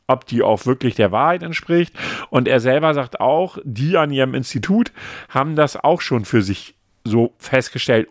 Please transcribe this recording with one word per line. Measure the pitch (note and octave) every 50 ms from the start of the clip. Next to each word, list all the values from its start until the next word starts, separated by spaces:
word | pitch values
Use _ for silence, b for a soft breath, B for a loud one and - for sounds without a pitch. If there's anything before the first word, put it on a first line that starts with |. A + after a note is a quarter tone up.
| _ -
ob | C3 B2 -
die | - B2+ A#2
auch | G#2+ - A2 G2+ -
wirklich | B2+ B2+ - - B2 G#2
der | - G#2+ F#2+
Wahrheit | F#2 A2+ C#3 D#3+ F3 F3+ E3+
entspricht. | E3+ E3 - - - E3+ E3+ F3 - - B B B B B B B
Und | - B2+ B2 -
er | C3 B2+
selber | A2+ B2+ C3 D3 D#3 D#3+ D3+
sagt | C#3+ C3 A2+ - -
auch, | - B2+ D3 D#3+ F#3 F3 - - -
die | C#3+ A2+ G#2 C3+ D#3 F#3 E3+
an | D#3 D3
ihrem | C#3+ C3 C3 C3 B2+
Institut | C3 B2+ - - - G2+ - F#3+ A3+ A#3 - B B B B B B B B
haben | - C3 C#3 D#3 D#3
das | D3+ D3+ C3+ - -
auch | - D3 F3 E3+
schon | - - C#3 A#2+ G#2
für | - - A#2
sich | G2 F#2+ G2 - - - _ _ _ _ _ _ -
so | A2+ G#2+ A#2 A#2 A#2+ _ _
festgestellt, | - - - C3 B2 - - C3 - - B2 A2+ G#2+ -